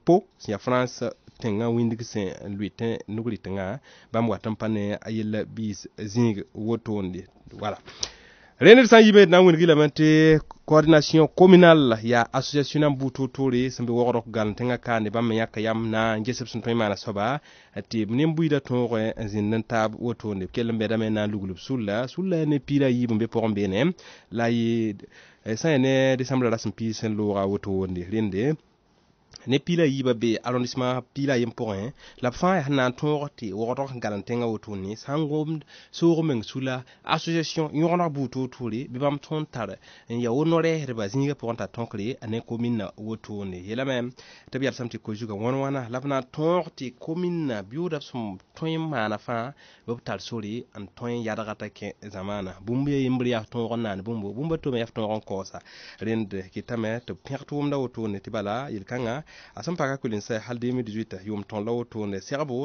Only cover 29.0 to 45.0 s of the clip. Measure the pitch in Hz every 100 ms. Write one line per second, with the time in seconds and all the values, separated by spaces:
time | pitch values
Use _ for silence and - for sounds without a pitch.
29 | _ _ _ - 120 143 - 170 151 135
30 | 127 113 117 107 120 123 123 131 127 127
31 | - 139 139 123 117 - 113 98 117 -
32 | - - 123 - 180 185 139 139 127 123
33 | 151 147 143 - 107 101 113 127 135 123
34 | 110 101 110 120 117 107 110 98 95 110
35 | - 147 147 156 151 156 - - - -
36 | 170 165 160 117 104 131 131 127 - -
37 | - 160 165 165 151 160 151 147 165 175
38 | 170 143 127 131 127 - 117 110 - 123
39 | 143 143 - 156 151 123 98 98 - -
40 | - 120 120 131 160 165 165 160 131 113
41 | 98 135 139 139 117 113 95 - 117 104
42 | 107 - 107 113 - 117 120 113 95 -
43 | 107 110 - 104 98 90 95 117 135 123
44 | 120 123 - - - 131 131 113 117 110